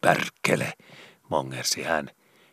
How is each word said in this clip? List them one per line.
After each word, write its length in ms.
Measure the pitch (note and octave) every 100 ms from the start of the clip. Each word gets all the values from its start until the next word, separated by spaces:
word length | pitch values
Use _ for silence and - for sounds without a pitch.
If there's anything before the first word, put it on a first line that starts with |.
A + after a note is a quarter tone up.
pärkkele?", 720 | - - - - - - - - - - - - -
mongersi 540 | D#2 C2 B1+ - -
hän, 260 | D2 D#2+ C#2 - _ _ _